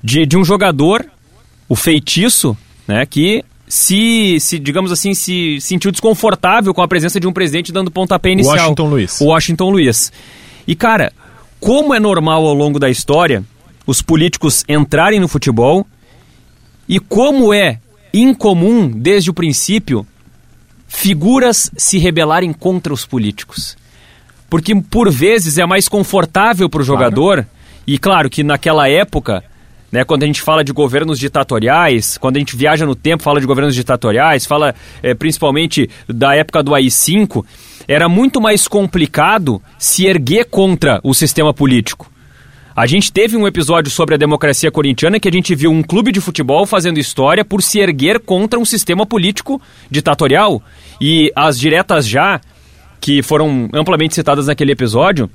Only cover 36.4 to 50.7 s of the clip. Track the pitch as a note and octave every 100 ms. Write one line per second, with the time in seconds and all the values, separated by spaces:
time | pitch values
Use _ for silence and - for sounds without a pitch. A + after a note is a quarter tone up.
36.4 | D#3+ D#3+ C#3+ D3 C3 - - F#3+ G#3 B2
37.4 | - - - - - D3 E3+ F3+ C4 C4+
38.4 | A3 G#3 - G3+ G3 F#3 D3+ - D#3+ A3
39.4 | D#3 G#2 - - - - F#3+ F3+ B2+ G3
40.4 | A#3+ - F#3+ F3+ D3 G#2+ C#3 B2+ D#3 -
41.4 | D3+ - C#3 B2 G#2+ - - _ - -
42.4 | - - - - A#2+ F3+ G3 F#3+ A3 A3+
43.4 | G3+ F3 C#3+ E3+ D3 - D#3 D3+ D3 D3
44.4 | D3+ C3+ D#3+ D3+ C#3 B2+ D#3 G#3+ G3+ F3
45.4 | F3+ D#3+ D#3+ D#3+ D#3 F#3 A#3 G3 F3+ D#3+
46.4 | C3 D3 G3+ G3+ E3+ D#3+ C3 - C3+ F#3
47.4 | G#3 G3 - G#3 G3 C#3+ C#3+ A3+ - F#3
48.4 | A3 A#3+ A#3+ A3 - F3 G#3+ A3+ F3 G#3
49.4 | - C4+ - - - C#3 D#3+ D3 D3 C#3+
50.4 | G#3 C3 -